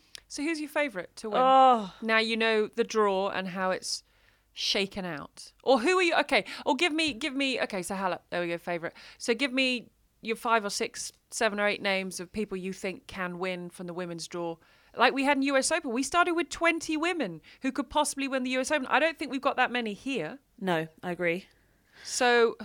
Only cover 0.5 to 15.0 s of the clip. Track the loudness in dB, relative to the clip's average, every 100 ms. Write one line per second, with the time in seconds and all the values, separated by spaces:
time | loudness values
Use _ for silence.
0.5 | -4 -2 -2 -2 -4 -10 -12 -2 2 6
1.5 | 8 8 6 0 -6 0 2 2 2 2
2.5 | 2 2 -2 0 2 4 2 0 -2 -6
3.5 | -2 -2 -2 -4 -8 -10 _ _ _ _
4.5 | -6 -2 0 -2 -4 -8 -8 -12 -18 -20
5.5 | _ 4 4 6 4 4 2 2 2 0
6.5 | -4 -2 2 2 2 -2 -2 -4 -2 -2
7.5 | -2 -2 -4 -6 -4 -4 -4 _ -4 -4
8.5 | -4 -6 -6 -6 -12 -20 -6 -2 0 0
9.5 | 0 0 -2 -8 _ _ _ -8 -4 0
10.5 | 0 0 -4 -6 -6 -14 -16 _ -2 0
11.5 | 2 0 0 -2 -2 -4 -8 -8 -6 -6
12.5 | -6 -8 -6 -8 -8 -12 -8 -8 -6 -6
13.5 | -6 -10 -12 -10 -8 -8 -8 -8 -6 -6
14.5 | -8 _ _ _ 2